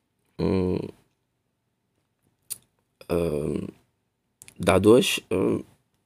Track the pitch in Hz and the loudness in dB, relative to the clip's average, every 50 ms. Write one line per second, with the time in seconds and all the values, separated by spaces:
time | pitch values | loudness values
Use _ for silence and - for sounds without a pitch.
0 | _ _ _ _ _ _ _ - 85 87 92 95 92 92 90 - - - - _ | _ _ _ _ _ _ _ -6 -4 -2 0 0 0 -2 -2 -4 -6 -8 -12 _
1 | _ _ _ _ _ _ _ _ _ _ _ _ _ _ _ _ _ _ _ _ | _ _ _ _ _ _ _ _ _ _ _ _ _ _ _ _ _ _ _ _
2 | _ _ _ _ _ _ _ _ _ - - - _ _ _ _ _ _ _ - | _ _ _ _ _ _ _ _ _ -18 -18 -18 _ _ _ _ _ _ _ -18
3 | - - 87 85 87 85 73 73 73 80 73 - - - - _ _ _ _ _ | -8 -4 -2 -2 -2 -2 -2 -4 -4 -4 -4 -6 -8 -10 -14 _ _ _ _ _
4 | _ _ _ _ _ _ _ - - - - - 82 87 92 95 92 104 110 123 | _ _ _ _ _ _ _ -20 -20 -20 -12 -4 0 2 2 4 6 6 6 6
5 | 190 - - - - - - 95 107 117 110 98 101 - _ _ _ _ _ _ | 4 2 -2 -6 -6 -6 -4 -2 -2 -2 -2 -4 -8 -12 _ _ _ _ _ _
6 | _ | _